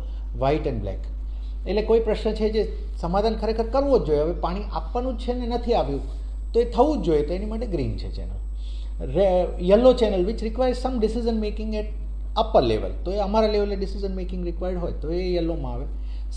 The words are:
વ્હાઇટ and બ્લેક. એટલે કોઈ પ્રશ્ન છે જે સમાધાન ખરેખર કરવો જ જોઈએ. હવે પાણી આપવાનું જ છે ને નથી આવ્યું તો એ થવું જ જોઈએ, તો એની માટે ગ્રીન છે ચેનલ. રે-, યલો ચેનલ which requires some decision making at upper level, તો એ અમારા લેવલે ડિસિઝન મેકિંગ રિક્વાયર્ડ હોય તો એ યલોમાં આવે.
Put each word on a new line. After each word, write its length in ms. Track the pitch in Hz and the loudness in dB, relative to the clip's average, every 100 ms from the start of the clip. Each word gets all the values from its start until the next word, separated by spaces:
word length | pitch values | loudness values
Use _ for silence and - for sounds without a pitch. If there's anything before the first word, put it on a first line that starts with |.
| - - - 120 | -6 -6 -6 -2
વ્હાઇટ 300 | 135 156 151 | 0 2 0
and 80 | 117 | -2
બ્લેક. 240 | 98 95 - - - - - - 185 | -4 -4 -6 -6 -6 -6 -6 -6 -2
એટલે 140 | 208 | 0
કોઈ 180 | 220 226 | 4 4
પ્રશ્ન 320 | 220 208 220 | 4 0 0
છે 180 | 208 214 | 0 0
જે 240 | 214 196 - - - | 2 0 -2 -6 -4
સમાધાન 360 | 170 196 220 214 | 0 2 2 0
ખરેખર 320 | 214 226 226 | 0 0 0
કરવો 320 | 269 277 233 | 2 4 4
જ 60 | 147 | 4
જોઈએ. 140 | 147 | 2
હવે 140 | 156 | 2
પાણી 280 | 170 170 180 - | 0 -2 -2 -4
આપવાનું 460 | - - 247 254 233 | -4 -4 -2 -2 -2
જ 40 | |
છે 120 | - | -4
ને 140 | 247 233 | -2 -2
નથી 260 | 247 247 | -2 2
આવ્યું 280 | 208 139 139 - - - - - | 2 2 -2 -4 -6 -6 -6 0
તો 60 | 233 | 2
એ 60 | 240 | 2
થવું 360 | 202 294 269 | 4 4 4
જ 40 | 170 | 2
જોઈએ, 180 | 147 | 2
તો 100 | 147 | 2
એની 120 | 180 214 | -2 -2
માટે 200 | 220 233 | -4 -2
ગ્રીન 320 | 165 117 101 | -2 0 -2
છે 140 | 98 | -4
ચેનલ. 260 | - 92 - - - - - - - 135 | -4 -4 -6 -6 -6 -6 -6 -6 -6 -2
રે-, 640 | 151 196 180 175 - 180 | 2 4 4 2 0 4
યલો 260 | 214 254 | 8 8
ચેનલ 320 | 247 214 190 185 | 8 4 2 0
which 180 | 226 | 0
requires 320 | 220 220 254 - 254 | -2 0 0 0 -2
some 160 | 254 | 0
decision 320 | 214 233 233 | 0 0 0
making 380 | 226 214 214 220 | 0 -2 -4 -4
at 140 | 214 214 - - - - 208 | -4 -6 -6 -8 -6 -4 -2
upper 220 | 220 208 | 2 4
level, 300 | 120 107 95 - 175 | 4 2 -2 -4 -4
તો 60 | |
એ 60 | 208 | -2
અમારા 300 | 196 220 214 | 0 2 4
લેવલે 280 | 208 202 196 | 2 0 -2
ડિસિઝન 400 | 196 202 190 185 | -4 -4 -4 -4
મેકિંગ 300 | 180 180 175 | -4 -4 -4
રિક્વાયર્ડ 340 | 165 180 180 | -4 -4 -4
હોય 120 | 175 | -4
તો 200 | - 147 | -4 -4
એ 220 | 175 185 | -2 0
યલોમાં 400 | 175 165 160 127 | 0 0 -2 -4
આવે. 120 | 120 - - - - - | -6 -6 -8 -8 -8 -4